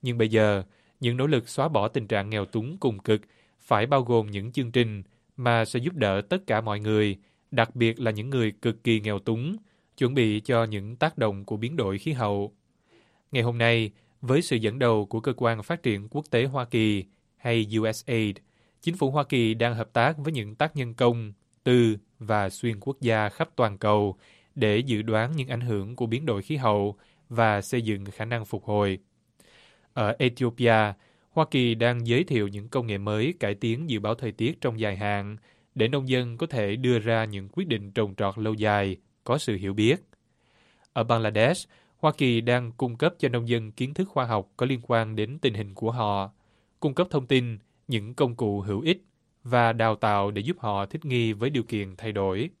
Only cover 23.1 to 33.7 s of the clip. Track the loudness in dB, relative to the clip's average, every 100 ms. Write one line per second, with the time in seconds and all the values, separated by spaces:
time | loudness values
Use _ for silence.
23.1 | 2 0 -2 -6 0 0 2 2 4 2
24.1 | -2 _ _ _ 0 2 2 2 -2 0
25.1 | 0 0 -2 -4 -4 -2 -4 -4 -4 -2
26.1 | -2 -2 -4 -2 -2 2 2 2 -4 _
27.1 | _ _ 2 2 2 0 -2 -2 -4 -6
28.1 | -10 -6 -6 -6 -8 -2 0 2 0 _
29.1 | _ _ _ _ _ _ _ _ -2 -2
30.1 | 2 0 0 -4 2 4 4 4 -2 _
31.1 | _ _ -2 0 2 2 2 0 0 2
32.1 | 2 2 0 0 -4 -6 -4 -2 -4 -2
33.1 | 0 0 -2 -4 -2 -2